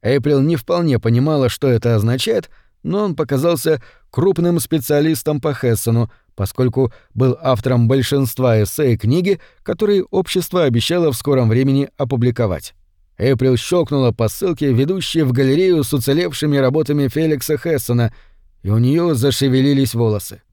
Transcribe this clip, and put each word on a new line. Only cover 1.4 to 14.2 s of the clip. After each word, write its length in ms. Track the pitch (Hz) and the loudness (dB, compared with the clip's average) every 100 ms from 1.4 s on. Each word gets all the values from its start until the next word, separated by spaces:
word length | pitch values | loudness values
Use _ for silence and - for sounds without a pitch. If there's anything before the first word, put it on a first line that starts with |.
| 127 | 0
что 180 | - 139 | 0 0
это 280 | 117 117 113 | 2 2 0
означает, 540 | 110 127 220 220 160 - _ _ | 0 -2 0 -2 -4 -20 _ _
но 200 | - 185 | -6 -2
он 140 | 208 156 | -2 -2
показался 640 | 151 139 160 165 165 151 - _ _ | -2 0 0 0 0 -2 -4 _ _
крупным 500 | - 180 170 175 170 | 0 0 2 2 0
специалистом 800 | - 160 123 147 156 156 - 151 | 0 -4 0 0 2 0 -2 -2
по 120 | 151 | -2
Хессену, 560 | 135 123 113 - 117 117 - _ - | -2 0 0 0 0 0 -6 _ -8
поскольку 560 | 98 - 127 120 127 - _ | -8 0 0 0 -2 -4 _
был 240 | - 135 143 | 0 0 0
автором 480 | 135 123 135 123 113 | -2 -2 0 2 2
большинства 760 | 135 120 143 131 - 127 110 | 2 0 0 -2 0 2 2
эссе 300 | 104 - 143 | 0 0 0
и 40 | 113 | 0
книги, 420 | 104 151 185 196 - _ | 0 0 0 -2 -4 _
которые 400 | - 170 214 202 - | -8 -2 0 0 0
общество 580 | 190 185 185 170 180 | -4 -2 -4 -2 0
обещало 480 | 156 117 - 175 165 | 0 0 0 0 0
в 60 | 123 | -2
скором 320 | - 135 117 | -2 0 2
времени 400 | 113 135 139 139 _ | 2 2 0 -2 _
опубликовать. 760 | 127 127 120 120 110 85 - _ _ _ _ _ | -4 0 0 0 -2 -4 -8 _ _ _ _ _
Эйприл 400 | 117 131 131 123 | 0 2 2 0
щелкнула 540 | - 175 147 147 127 | 0 -2 0 2 0
по 160 | 110 | 0